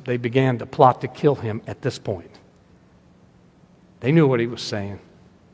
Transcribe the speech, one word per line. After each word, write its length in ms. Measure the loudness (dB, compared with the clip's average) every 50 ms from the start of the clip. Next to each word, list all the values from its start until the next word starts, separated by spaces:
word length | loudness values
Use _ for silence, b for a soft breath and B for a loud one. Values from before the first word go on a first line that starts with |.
| -6
they 140 | -6 -4 -4
began 400 | -2 -2 0 2 2 2 0 -2
to 80 | -6
plot 340 | -4 2 6 6 6 6 4
to 60 | -2 -12
kill 280 | -6 -2 0 0 0
him 260 | 0 -4 -8 -8 -8 -10
at 160 | -12 -12 -8
this 160 | -8 -8 -8 -8
point. 320 | -8 -8 -8 -8 -8 -16 -20 -20 _ _ _ _ _ _ _ _ _ _ _ _ _ _ _ _ _ _ _ _ _ _ _ _ _ _ _ _ _ _ _ -8
They 100 | -2 2
knew 160 | 4 4 4 4
what 140 | 4 0
he 60 | -2 -4
was 140 | -6 -8
saying. 380 | -10 -8 -6 -6 -6 -8 -10 -14 -18 -20 _ -20 -20 _ _ _ _ _